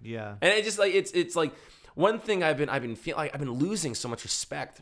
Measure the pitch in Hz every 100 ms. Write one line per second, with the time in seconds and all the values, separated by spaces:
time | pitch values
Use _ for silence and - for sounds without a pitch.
0 | 110 113 104 104 170 214 214 208 202 190
1 | - 175 170 175 156 - - - - -
2 | 190 226 220 196 160 139 147 135 123 113
3 | - - 147 139 139 120 170 208 156 113
4 | 127 117 - - - 147 131 -